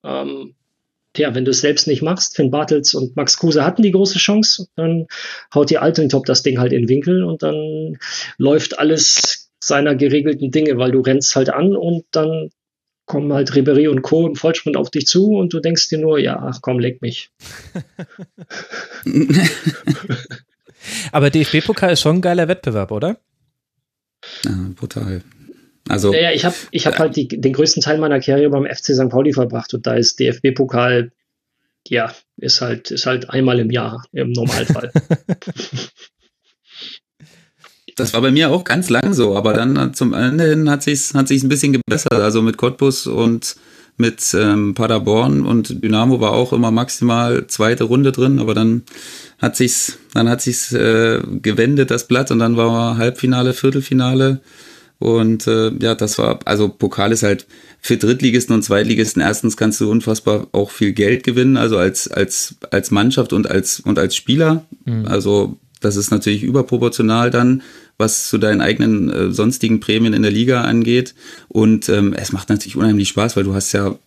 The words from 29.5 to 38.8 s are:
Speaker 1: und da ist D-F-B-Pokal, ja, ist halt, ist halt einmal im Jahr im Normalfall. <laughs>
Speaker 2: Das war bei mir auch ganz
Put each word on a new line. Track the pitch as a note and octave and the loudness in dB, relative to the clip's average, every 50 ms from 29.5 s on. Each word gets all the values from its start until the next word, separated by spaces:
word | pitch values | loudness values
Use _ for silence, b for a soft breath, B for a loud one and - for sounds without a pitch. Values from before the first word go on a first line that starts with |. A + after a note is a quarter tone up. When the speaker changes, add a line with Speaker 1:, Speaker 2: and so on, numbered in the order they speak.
| A2+ A2+ A2+ - - | -2 -8 -8 -8 -10
Speaker 1:
und | A#2 A2+ | -6 -4
da | A#2+ A#2+ | -2 0
ist | A#2 A#2 - - - | 2 0 0 0 0
D-F-B-Pokal, | B2+ A#2+ A#2+ A#2+ - C3+ B2+ - C3+ C3 - A#2+ B2 B2 B2 A#2+ A#2+ A#2+ _ _ _ _ _ _ _ _ _ _ _ _ _ _ _ | -2 -2 -2 0 0 -2 0 0 -2 0 0 0 2 2 2 0 0 -2 _ _ _ _ _ _ _ _ _ _ _ _ _ _ _
ja, | - A#2+ A#2 A2+ A2+ - - _ _ _ | -4 -2 -2 -2 -4 -8 -14 _ _ _
ist | - - - - - | -10 -4 -2 -2 -2
halt, | B2+ A#2+ A#2 A#2 - - | -2 -4 -6 -6 -8 -8
ist | A#2+ A2+ - | -8 -4 -2
halt | B2+ B2+ B2 B2+ - | -2 -2 -4 -4 -4
einmal | - C3 C3 B2+ B2 A#2+ | -2 0 2 2 2 2
im | A#2 A2 | 0 0
Jahr | A#2+ A#2+ A2+ A2+ A2 A#2+ B2 _ | -2 -2 -4 -4 -8 -10 -14 _
im | - C#3 C3 B2 | -8 -6 -4 -4
Normalfall. | A#2+ A#2+ A#2 - - - A#2 - D#3 - - A#2+ - | -2 -2 -2 -2 -2 -4 0 -2 -2 -2 -2 -2 -2
<laughs> | D#3+ - _ E3+ - _ - F3 _ - - - - A3+ - - B2 - - _ _ - - _ _ _ _ _ _ _ _ _ _ _ B B B B B B B _ _ _ _ D#3 _ _ _ _ _ _ _ - - _ _ _ - _ | -2 0 _ -4 -4 _ -8 -8 _ -8 -14 -12 -12 -12 -10 -10 -12 -12 -14 _ _ -20 -20 _ _ _ _ _ _ _ _ _ _ _ B B B B B B B _ _ _ _ -20 _ _ _ _ _ _ _ -20 -20 _ _ _ -18 _
Speaker 2:
Das | - - G#2 - | -4 -4 -2 0
war | A#2 | 0
bei | B2 C3+ | 2 4
mir | C3 D3+ D#3+ D3 | 4 4 4 4
auch | D3 F3+ F3+ | 2 0 0
ganz | - A#2 E3+ | 0 -2 -2